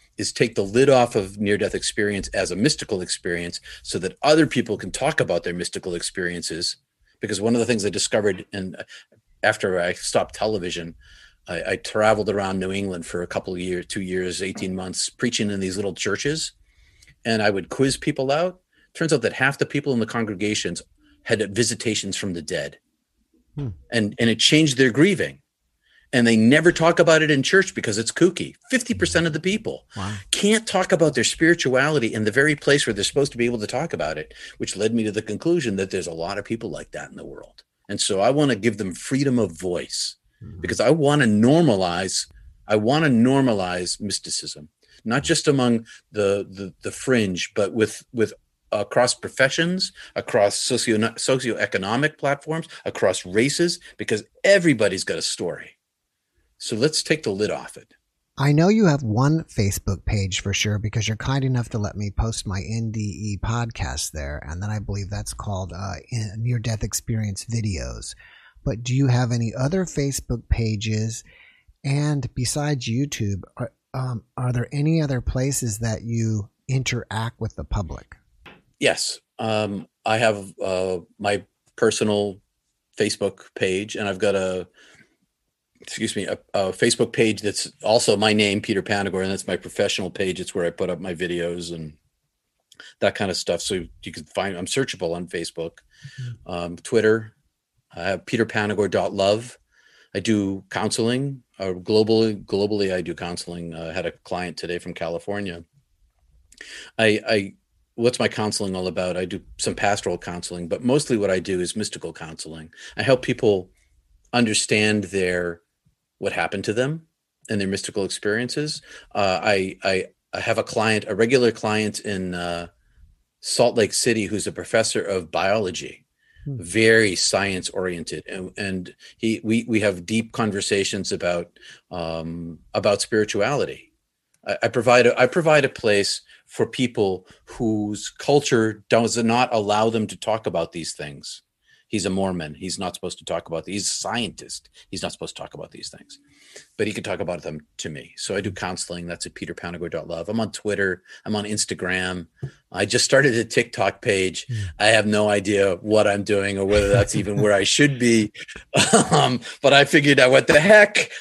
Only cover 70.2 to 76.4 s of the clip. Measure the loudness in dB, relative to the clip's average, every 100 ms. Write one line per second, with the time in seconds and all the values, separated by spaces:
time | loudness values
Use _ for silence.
70.2 | -6 -8 -2 0 0 -2 -2 -2 -2 -6
71.2 | -16 -20 -20 _ _ _ -2 0 0 -2
72.2 | -4 -4 -4 -2 -2 -2 -2 -2 -2 -2
73.2 | -4 -4 -8 -10 -10 _ _ -8 -6 -6
74.2 | -10 -6 -2 -2 -2 0 2 2 2 0
75.2 | -2 0 0 0 -4 -2 -4 -4 -4 -2
76.2 | 0 -2